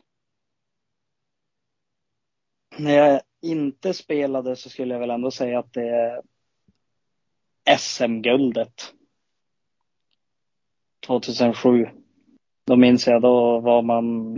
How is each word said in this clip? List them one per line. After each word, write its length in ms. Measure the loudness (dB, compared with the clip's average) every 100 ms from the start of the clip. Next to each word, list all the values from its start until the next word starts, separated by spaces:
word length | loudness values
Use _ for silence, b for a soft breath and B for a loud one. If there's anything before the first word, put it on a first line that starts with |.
| _ _ _ _ _ _ _ _ _ _ _ _ _ _ _ _ _ _ _ _ _ _ _ _ _ _ _ -8
När 200 | 0 4
jag 240 | 4 2 -2 _
inte 520 | -8 -6 -6 -6 -8
spelade 640 | -8 -6 -4 -4 -4 -6 -10
så 140 | -12
skulle 240 | -10 -8
jag 60 | -6
väl 100 | -6
ändå 220 | -6 -6
säga 280 | -6 -6 -6
att 140 | -6
det 160 | -8 -4
är 320 | -2 -2 -6 -16 _ _ _ _ _ _ _ _ _ _ _ _ _ 0
S 360 | 0 0 -4
M-guldet 920 | -4 -2 0 0 0 -4 -8 -12 -20 _ _ _ _ _ _ _ _ _ _ _ _ _ _ _ _ _ _ _ _ _ -6
tvåtusen 480 | -4 -4 -2 -2
sju. 360 | 2 4 4 2 -6 _ _ _ _ _ _ 2
Då 100 | 4
minns 320 | 6 4 4
jag, 140 | 2
då 380 | 4 4 2 2
var 220 | 2 2
man 560 | 2 -2 -2 -4 -8